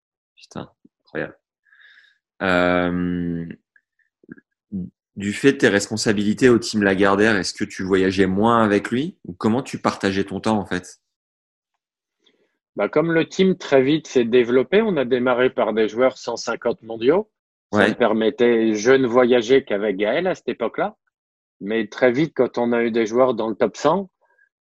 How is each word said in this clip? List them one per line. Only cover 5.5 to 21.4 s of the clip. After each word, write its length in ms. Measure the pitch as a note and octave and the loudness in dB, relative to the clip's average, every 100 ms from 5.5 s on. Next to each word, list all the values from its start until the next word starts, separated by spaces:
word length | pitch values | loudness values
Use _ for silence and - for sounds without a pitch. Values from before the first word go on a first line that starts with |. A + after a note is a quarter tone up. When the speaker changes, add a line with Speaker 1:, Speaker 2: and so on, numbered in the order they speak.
Speaker 1:
de 40 | C#3 | 4
tes 100 | A#2+ | 2
responsabilités 840 | G2 - A2 A#2+ G#2 G#2 G2+ B2+ | 2 -2 -4 -2 0 -2 2 4
au 80 | A2+ | 4
team 260 | - G#2+ | 0 0
Lagardère, 500 | G2 F#2+ G2 G2 A2 | 0 2 2 2 2
est-ce 180 | G2+ - | 0 -4
que 120 | - | -6
tu 180 | - - | -8 -8
voyageais 440 | F#2 F#2+ F#2+ F#2+ F#2+ | -2 0 2 2 0
moins 360 | F#2+ A#2 A#2 | 2 2 2
avec 280 | G#2+ G2+ - | 2 0 0
lui 260 | A#2+ E3+ - | -4 -4 -10
ou 80 | - | -18
comment 300 | - A2 A#2+ | -4 -2 -2
tu 180 | - - | -4 -4
partageais 420 | G#2+ - G2 F#2+ | -4 -2 -2 -2
ton 140 | F#2+ F#2+ | -4 -4
temps 200 | A2 G#2+ | -2 -2
en 80 | F2 | -2
fait ? 340 | F2+ - - _ _ _ _ _ _ _ _ _ _ _ _ _ _ _ _ _ - | -8 -8 -20 _ _ _ _ _ _ _ _ _ _ _ _ _ _ _ _ _ -6
Speaker 2:
Bah, 120 | - | -2
comme 220 | D3+ E3 | 0 0
le 180 | E3 D#3 | 0 -2
team 280 | - F#3+ - | 0 0 0
très 260 | - C3+ | 2 2
vite 240 | C3 D#3 - | 4 0 0
s'est 180 | B2+ | 0
développé, 580 | A#2 B2 A#2 B2+ B2+ G3+ | 2 2 4 2 2 0
on 140 | A3 D#3 | 2 0
a 80 | |
démarré 460 | A#2+ B2 B2+ A#2+ B2+ | 0 0 0 2 0
par 220 | B2+ A2 | 0 0
des 160 | G#2+ G#2 | 0 0
joueurs 280 | A2 B2+ - | 0 0 0
cent 200 | A#2+ A2+ | -8 -8
cinquante 440 | B2 C3 A#2+ G2 | -8 -6 -6 -6
mondiaux. 460 | A2 A2+ B2 F3+ - _ _ _ _ | -10 -2 0 0 -2 _ _ _ _
Ça 60 | G#2 | 2
Speaker 1:
Ouais. 80 | G2+ | 2
Speaker 2:
me 60 | |
permettait, 800 | G#2+ A2+ A2 A2 G#2+ A#2+ A2+ A2+ | 2 0 2 0 2 2 2 0
je 180 | G#2+ A#2 | 0 2
ne 140 | C3+ B2 | 2 2
voyageais 580 | B2 A#2+ B2 A2 C3+ | 2 4 2 2 0
qu'avec 320 | - G2+ G#2+ F#2+ | 0 -4 -2 -2
Gaël 320 | G#2 D3+ F#3 | -2 -2 -4
à 80 | D#3+ | -6
cette 120 | - | -8
époque-là. 480 | - A2 - G3 - _ _ _ _ | -6 -6 -4 -6 -8 _ _ _ _